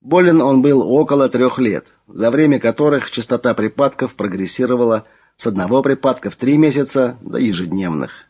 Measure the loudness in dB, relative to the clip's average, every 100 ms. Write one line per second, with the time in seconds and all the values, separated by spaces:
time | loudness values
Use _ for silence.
0 | 0 2 4 4 4 4 4 2 2 0
1 | 2 2 0 2 0 0 -2 -2 -8 _
2 | _ -2 0 2 2 2 0 0 0 0
3 | -4 -10 -4 -2 -2 -2 -4 0 -2 -2
4 | -8 -6 -8 -6 -6 -4 -2 0 0 0
5 | -4 _ _ _ -6 -4 0 0 0 0
6 | -2 -4 -8 -6 -2 2 2 2 -2 0
7 | -2 -4 -10 -4 -2 -2 -4 -4 -4 -4
8 | -6 -12 _